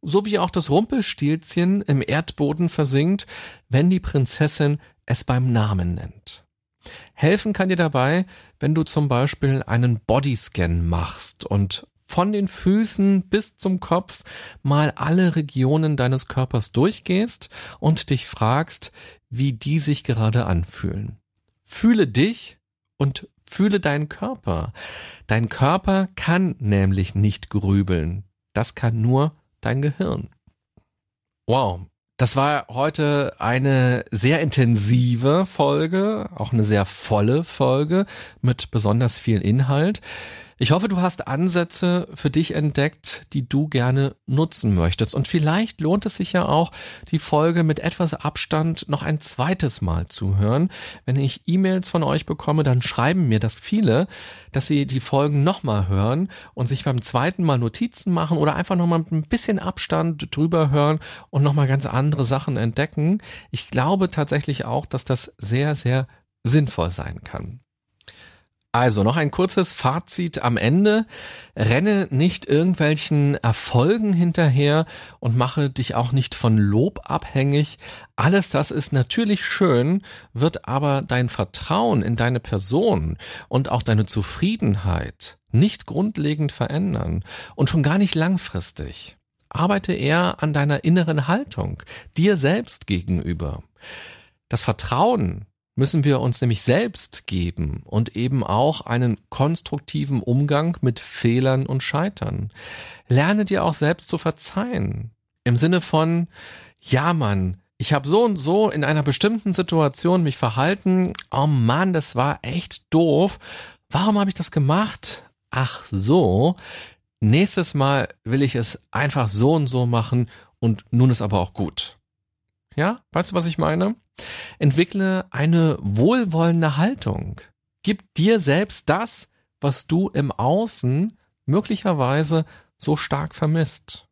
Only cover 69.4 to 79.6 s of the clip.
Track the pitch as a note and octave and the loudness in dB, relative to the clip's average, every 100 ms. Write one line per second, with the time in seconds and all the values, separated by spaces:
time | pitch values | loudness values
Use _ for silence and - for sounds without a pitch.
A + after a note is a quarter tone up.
69.4 | F#3 - F3+ - C3 D3+ - - F3 - | 0 2 0 0 -2 -2 -2 -2 -2 -2
70.4 | B2 A2 A2 E3 G#3 G#3+ A3 - - - | -2 0 2 4 4 2 0 -10 -18 -18
71.4 | - - A2 A#2+ G3 G3+ F#3 C3 E3+ - | -18 -2 2 2 2 2 0 2 2 0
72.4 | - D3 F3 F3 D3+ D3+ - D3+ C#3+ C#3+ | 0 2 2 2 2 0 0 2 2 2
73.4 | A#2 A2 - B2 C#3+ A3+ G#3+ F3+ F3 E3 | 0 0 0 2 4 2 2 2 2 2
74.4 | D#3+ C3 C#3+ D3+ D#3+ - - - A#2+ A#2 | 2 4 4 2 0 -8 -20 -6 -2 2
75.4 | B2+ - C#3+ C3 B2 - B2 C3+ C3 - | 0 0 -2 -2 -2 -2 0 0 -2 -2
76.4 | A#2+ A2 G2+ G#2 D#3+ - - D#3+ - C#3 | 2 4 4 2 0 -2 -6 -6 -2 -2
77.4 | C3+ C#3+ D3 - - - - - C3+ G3 | 2 2 0 -6 -18 -20 -18 0 2 2
78.4 | F3+ C#3 D3 - C#3+ C#3 B2 - A3+ G3+ | 2 -2 0 -2 0 0 0 0 0 0
79.4 | - - | -2 0